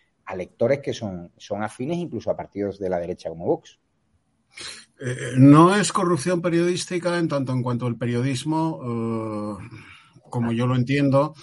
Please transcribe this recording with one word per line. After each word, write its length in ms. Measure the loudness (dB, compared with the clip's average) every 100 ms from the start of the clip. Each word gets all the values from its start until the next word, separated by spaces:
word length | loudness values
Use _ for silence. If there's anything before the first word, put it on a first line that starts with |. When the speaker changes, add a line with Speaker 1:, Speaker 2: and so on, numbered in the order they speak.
| _ _
Speaker 1:
a 120 | -12 -10
lectores 420 | -12 -2 0 0
que 160 | -2
son, 380 | -8 -8 -10 -14 _
son 280 | -10 -6
afines 340 | -6 -8 -6 -6
incluso 320 | -6 -6 -6
a 60 | -6
partidos 420 | -8 -6 -6 -4
de 100 | -4
la 120 | -4
derecha 280 | -4 -8 -10
como 160 | -6
Vox? 360 | -2 -4 -4 _ _ _ _ _ _ _ _ -18 -18 -18 -20 _
Speaker 2:
Eh, 320 | -10 -8 -2 8
no 380 | 10 10 10
es 180 | 6 2
corrupción 480 | 0 0 0 0 -2
periodística 760 | 0 0 0 -2 -4 -4 -2 -2
en 80 | -2
tanto 240 | -2 -2
en 100 | -2
cuanto 280 | -2 -2 -4
el 80 | -4
periodismo, 1600 | -2 -2 -2 -2 -2 -2 -2 -4 -6 -4 -4 -4 -4 -6 -6 -8
eh, 80 | -12 -18 -20 -20 -20 -20 -8
como 220 | -4 -2
yo 160 | 0 0
lo 80 | 0
entiendo, 580 | 0 2 4 4 2 -4